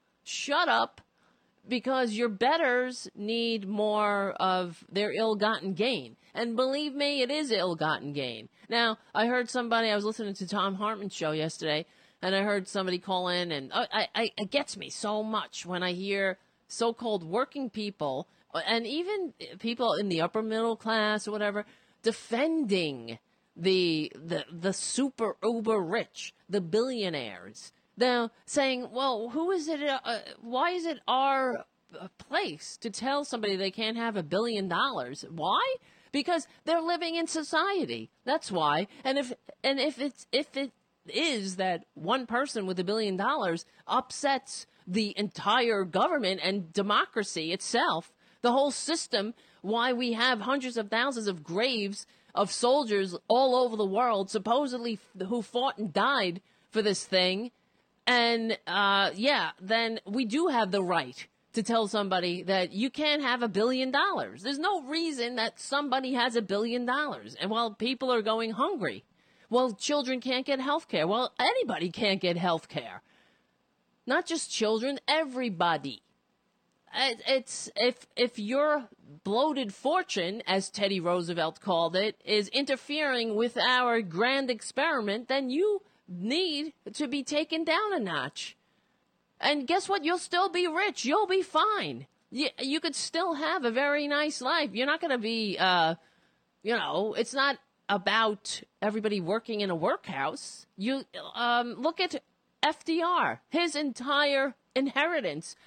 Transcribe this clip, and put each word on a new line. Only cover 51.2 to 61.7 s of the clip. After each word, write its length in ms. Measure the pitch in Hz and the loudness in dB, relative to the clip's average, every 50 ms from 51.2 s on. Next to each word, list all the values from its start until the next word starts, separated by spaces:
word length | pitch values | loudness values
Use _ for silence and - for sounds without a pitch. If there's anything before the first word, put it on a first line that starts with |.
| 220 202 | -2 -4
of 160 | 190 165 147 | -4 -4 -6
graves 640 | - 165 196 233 269 254 220 202 196 202 - - _ - _ _ _ - | -4 -2 0 2 2 2 0 -2 -4 -4 -8 -12 _ -20 _ _ _ 0
of 180 | - 202 190 | 0 0 0
soldiers 640 | - - - 240 262 294 285 220 208 202 190 190 175 - _ - | 0 2 4 4 6 4 4 2 2 0 0 0 -4 -6 _ 2
all 280 | 220 247 269 262 247 | 4 6 6 6 6
over 200 | 254 254 247 226 | 4 4 2 2
the 100 | 214 208 | 0 0
world, 460 | 196 190 214 254 247 226 196 196 190 | 0 2 2 2 2 2 2 0 0
supposedly 640 | - 220 190 220 240 269 294 269 247 247 233 240 220 | -2 -4 0 2 2 2 2 0 -2 -4 -4 -4 -4
f-, 340 | - - - - 185 180 185 | -6 -8 -14 -10 -8 -4 -2
who 160 | 233 240 202 | -2 -2 -2
fought 340 | - - 240 254 269 - - | -2 -2 0 0 0 0 -2
and 160 | - 190 143 | -4 -2 2
died 480 | 202 208 262 285 254 202 180 170 190 - _ _ _ _ _ | 2 4 4 4 4 2 0 -2 -4 -10 _ _ _ _ _
for 100 | - 220 | -2 0
this 240 | 208 208 190 - - | 2 2 2 0 -2
thing. 460 | - - 185 180 180 185 196 226 240 _ _ _ _ _ _ _ _ _ _ - | 2 2 4 4 4 2 0 -2 -6 _ _ _ _ _ _ _ _ _ _ 0
And, 520 | - 247 240 233 233 233 233 226 226 220 - - - | 4 4 6 6 4 4 2 2 0 -2 -2 -4 -2
uh, 440 | 175 196 202 196 196 196 196 170 151 | 0 2 4 6 6 6 4 4 2
yeah, 360 | 190 220 269 294 233 175 156 - - | 2 2 4 4 4 2 -2 -4 -6
then 400 | 185 185 226 226 233 226 226 214 - | -4 0 0 2 2 0 -2 -4 -6
we 200 | 190 202 262 262 | -4 -2 -2 -2
do 220 | 214 208 294 339 339 | 0 0 2 2 4
have 240 | 277 233 220 185 | 4 2 2 2
the 120 | 180 202 185 | 2 0 2
right 420 | 175 180 165 139 123 127 - - - _ _ _ _ - | 2 2 0 0 -2 -8 -14 -16 -18 _ _ _ _ -4
to 100 | 226 202 | -4 0
tell 240 | - | 2